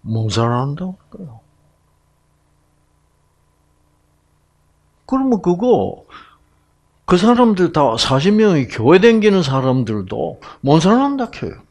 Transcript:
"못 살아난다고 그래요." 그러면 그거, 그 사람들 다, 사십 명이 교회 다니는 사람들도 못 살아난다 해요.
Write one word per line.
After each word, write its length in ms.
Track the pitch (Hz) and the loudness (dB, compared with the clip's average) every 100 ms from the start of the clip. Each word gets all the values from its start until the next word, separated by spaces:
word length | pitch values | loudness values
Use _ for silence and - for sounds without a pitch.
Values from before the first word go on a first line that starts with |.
"못 280 | 110 113 110 | -6 -4 -2
살아난다고 680 | 110 117 120 135 151 185 185 _ | -2 0 -2 -4 -8 -10 -12 _
그래요." 300 | - 170 113 _ _ _ _ _ _ _ _ _ _ _ _ _ _ _ _ _ _ _ _ _ _ _ _ _ _ _ _ _ _ _ _ _ _ _ _ - | -20 -20 -20 _ _ _ _ _ _ _ _ _ _ _ _ _ _ _ _ _ _ _ _ _ _ _ _ _ _ _ _ _ _ _ _ _ _ _ _ -6
그러면 360 | 262 269 220 | -2 0 0
그거, 640 | 175 175 247 185 95 - _ - - _ _ _ _ _ _ _ - | 0 0 2 2 0 -8 _ -20 -20 _ _ _ _ _ _ _ -2
그 120 | 175 | 0
사람들 560 | 208 240 240 190 175 | 2 2 2 2 0
다, 220 | 156 139 113 | 0 0 0
사십 360 | - 131 170 | -2 0 2
명이 340 | 214 214 160 120 | 2 2 2 -2
교회 300 | - 113 185 | -2 4 6
다니는 440 | 233 220 208 196 | 4 4 2 2
사람들도 1000 | 143 135 131 127 110 107 92 104 85 - - - | 0 -2 0 -2 -2 -6 -6 -8 -8 -12 -20 -6
못 180 | 135 156 | 2 2
살아난다 500 | 180 233 277 277 233 - | 4 2 0 -4 -8 -10
해요. 200 | 107 - _ | -12 -12 _